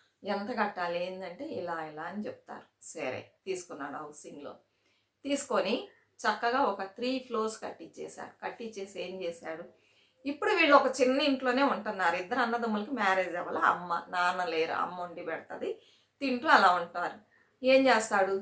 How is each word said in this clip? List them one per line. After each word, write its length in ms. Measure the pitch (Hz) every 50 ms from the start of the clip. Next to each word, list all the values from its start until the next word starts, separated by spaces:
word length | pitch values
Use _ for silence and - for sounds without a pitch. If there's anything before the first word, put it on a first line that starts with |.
| _ _ _ _ -
ఎంత 320 | 196 196 202 208 240 240 214
కట్టాలి 480 | 202 202 - 180 175 175 175 175 180
ఏందంటే 380 | 185 185 185 190 175 175 202 294
ఇలా 400 | 330 247 - 175 175 170 165 156
ఇలా 180 | 156 151 151 165
అని 240 | 175 196 208 208
చెప్తారు. 400 | - - - _ - - - - _ _ _ -
సరే 480 | - - 165 139 127 117 - - - _ _ _
తీసుకున్నాడు 500 | 190 185 180 - - 160 147 139 143 135
హౌసింగ్ 460 | 143 156 151 151 - - - - - -
లోన్. 200 | - - - _ _ _ _ _ _ _ _ _ _ _ _ -
తీసుకొని 640 | 277 285 269 - - 220 190 180 196 240 330 - - - _ _ _ _ _
చక్కగా 400 | - 220 214 - 233 240 247 277
ఒక 220 | 277 202 196 196 190
త్రీ 420 | 190 - - 240 254 262 254 254
ఫ్లోర్స్ 340 | - 226 220 220 220 214 -
కట్టించేశాడు. 840 | - - - - 165 160 - 160 156 156 - 147 160 160 - _ 196
కట్టించేసి 580 | 190 190 - 233 220 214 202 190 196 - 180 180
ఏం 200 | 180 185 190 180
చేశాడు, 640 | 170 170 - - 160 160 160 170 - - _ _ _ _ _ _ _ _ _ -
ఇప్పుడు 240 | 277 285 - - 427
వీళ్ళు 260 | 415 349 320 285 285
ఒక 120 | 277 269 262 - 277
చిన్న 200 | 254 254 262 285
ఇంట్లోనే 420 | 302 285 269 254 262 254 247 269 285
ఉంటున్నారు. 540 | 247 185 208 208 214 208 190 185 170 170
ఇద్దరు 220 | 185 185 - 247 269
అన్నదమ్ములకి 520 | 240 226 233 233 233 226 214 208 208 208
మ్యారేజ్ 460 | 277 226 202 190 190 185 180 170 165
అవ్వల. 220 | 175 - 170 - 160
అమ్మ, 440 | 320 - 175 175 175 175 170 165 - -
నాన్న 360 | 180 180 180 180 180 185 180
లేరు. 280 | 170 165 160 160 160 -
అమ్మ 280 | - 170 175 180 180
వండి 220 | 175 175 170 175 -
పెడతది. 460 | 160 160 - - - 196 - - 381 - - _ _ _ _ _ _ _ -
తింటూ 280 | 285 269 254 240 254 320
అలా 220 | 285 226 196 185 180
ఉంటారు. 460 | 175 175 175 - 175 175 - - - - _ _ _ _ _ _ _ 254
ఏం 180 | 262 269 269 262
చేస్తాడు? 480 | 254 226 220 214 - 214 196 190 190 196 196